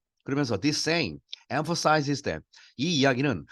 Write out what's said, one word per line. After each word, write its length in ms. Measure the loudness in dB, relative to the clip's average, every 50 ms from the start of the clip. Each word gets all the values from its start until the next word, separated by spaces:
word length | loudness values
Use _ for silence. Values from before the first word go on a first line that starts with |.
| _ _ _ _ _
그러면서 340 | -4 -2 0 0 0 0 0
this 220 | 0 0 0 0
saying 400 | 0 0 0 0 -2 -2 -6 -10 _ _ -20 -18 _ -6
emphasizes 720 | -4 -4 -2 -2 -2 0 2 4 4 4 2 0 -4 -4
that, 220 | -4 -4 -4 -6 -8 _ -20 -20 -20 -14 _
이 220 | -4 -2 0 2 4
이야기는 480 | 4 4 4 2 0 -2 -2 -4 -6 -12